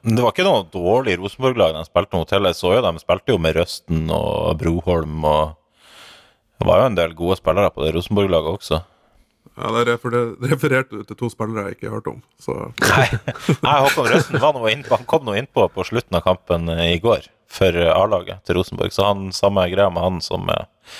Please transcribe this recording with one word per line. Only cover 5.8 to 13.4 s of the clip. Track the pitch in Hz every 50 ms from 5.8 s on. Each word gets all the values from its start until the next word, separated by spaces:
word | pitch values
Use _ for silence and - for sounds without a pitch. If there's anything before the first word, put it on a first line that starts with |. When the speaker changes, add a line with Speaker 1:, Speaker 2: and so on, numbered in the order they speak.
| _ - - - - - - - _ _ _ _ _ _ _ -
Speaker 1:
det | - -
var | 85 95 120
jo | 127
en | 104
del | 87 82 80 82
gode | 80 85 90 95 -
spillere | - - 90 98 101 87 -
på | - 71
det | 80 78
Rosenborg-laget | 87 87 - 104 101 101 95 87 80 76 78 92 -
også. | - - 80 80 87 _ _ _ _ _ _ _ _ _ _ _ _ _ -
Speaker 2:
Ja, | - - - 113
det | 117 120 120
refer-, | 120 120 - 123 117 120 120 117 104 -
refererte | 127 123 151 131 156 151 131 131 131 - 107 107
du | 107
til | - 107
to | - 120 117
spillere | - - 113 107 113 107 101 98
jeg | 98 -
ikke | - 107
hørte | 110 110 - - -
om, | - - _ _ _
så | - - - - - - -
Speaker 1:
Nei, | - - - - - 127 - - 110 - - - -